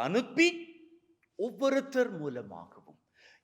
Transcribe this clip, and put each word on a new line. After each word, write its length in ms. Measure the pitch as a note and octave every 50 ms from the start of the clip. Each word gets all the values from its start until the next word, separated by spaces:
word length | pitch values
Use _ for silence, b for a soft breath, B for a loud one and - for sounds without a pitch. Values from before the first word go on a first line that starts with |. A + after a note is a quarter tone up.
| A#2
அனுப்பி 400 | D3 F#3 B3 B3 - - - E4+ F4 E4+ E4+ - - - - - - - - _ _ _ _ _ _ _ -
ஒவ்வொருத்தர் 720 | G#3 B3 F#3+ F#3 C4+ C4+ C4+ C4+ C4+ C4+ C4 B3+ A#3+ A3+ G3 D#3+
மூலமாகவும் 800 | D3 C#3+ B2 B2 G#2+ G2+ F2 E2+ E2+ - - G#2 - - D#2 _ _ _ b b b b b b